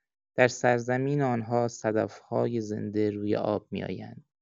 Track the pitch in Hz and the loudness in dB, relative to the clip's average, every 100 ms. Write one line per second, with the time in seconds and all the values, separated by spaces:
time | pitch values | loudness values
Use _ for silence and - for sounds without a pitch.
0 | _ _ _ - 123 - 123 120 120 127 | _ _ _ 2 4 4 2 2 2 0
1 | 135 147 135 120 110 120 117 - 110 107 | 0 0 2 0 0 0 0 -2 0 0
2 | 107 - - 120 120 120 107 107 107 107 | 0 -4 -6 -2 0 -2 -4 -4 -4 0
3 | 107 104 104 110 104 104 - 98 95 95 | 0 0 -2 0 0 -2 -2 -6 -6 -8
4 | 110 - - _ | -10 -16 -20 _